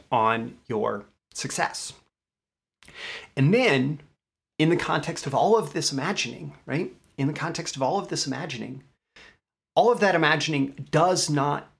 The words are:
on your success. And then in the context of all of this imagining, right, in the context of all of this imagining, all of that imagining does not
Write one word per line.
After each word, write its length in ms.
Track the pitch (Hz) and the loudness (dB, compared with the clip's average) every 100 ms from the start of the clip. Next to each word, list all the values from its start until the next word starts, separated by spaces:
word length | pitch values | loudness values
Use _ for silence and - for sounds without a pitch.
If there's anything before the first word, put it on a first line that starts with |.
| - | -4
on 480 | 120 110 113 113 - - | 0 2 0 -4 -14 -8
your 380 | 107 110 104 - _ _ | -4 -2 -4 -10 _ _
success. 580 | - 139 - 165 - - - _ _ _ _ _ _ _ _ - - - - - - | -12 -8 -4 -4 -6 -14 -16 _ _ _ _ _ _ _ _ -20 -16 -14 -14 -8 0
And 180 | 139 | 2
then 460 | 233 240 135 135 156 - _ _ _ _ - | 4 2 2 0 -4 -12 _ _ _ _ 0
in 120 | 160 | 2
the 80 | - | 2
context 500 | - 160 170 160 143 | -2 -4 -4 -8 -4
of 80 | 131 | 0
all 220 | 175 220 | 4 2
of 160 | 151 | 0
this 180 | 170 143 | -4 -4
imagining, 640 | 135 160 202 120 127 151 - - | -4 -4 -4 -6 -8 -16 -14 -6
right, 280 | 143 - - _ - | -6 -6 -12 _ -4
in 100 | 139 | -2
the 60 | |
context 420 | 147 165 165 - 135 | -2 -6 -6 -8 -4
of 60 | |
all 180 | 135 196 | -2 -2
of 80 | 180 | -4
this 200 | 151 139 | -6 -4
imagining, 560 | 131 165 123 110 135 - _ _ - - _ _ _ _ 165 | -6 -8 -10 -12 -14 -18 _ _ -20 -20 _ _ _ _ 6
all 160 | 220 | 6
of 80 | 233 | 6
that 160 | 202 170 | 4 6
imagining 720 | 151 156 151 143 135 - 135 | 4 4 0 -2 -2 -6 0
does 380 | 156 175 156 - | 4 4 2 0
not 400 | 147 143 147 - | 0 0 -2 -8